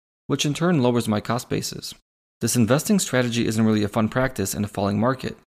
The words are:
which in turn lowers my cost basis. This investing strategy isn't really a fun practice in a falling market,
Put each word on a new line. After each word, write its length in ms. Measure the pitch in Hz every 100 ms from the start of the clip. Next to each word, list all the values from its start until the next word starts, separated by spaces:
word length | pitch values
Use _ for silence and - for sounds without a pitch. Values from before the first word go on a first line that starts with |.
| _ _ -
which 200 | 139 151
in 80 |
turn 280 | 139 175 165
lowers 260 | 123 120 110
my 120 | 104
cost 300 | - 120 -
basis. 440 | 107 - - - - _ _ _ -
This 160 | 117 127
investing 420 | 110 139 - 196
strategy 480 | - 127 123 117 -
isn't 180 | 110
really 200 | 110 107
a 40 | 101
fun 200 | 117 110
practice 440 | 127 127 - 95
in 120 | -
a 40 | 101
falling 300 | - 101 101
market, 400 | 120 131 113 - _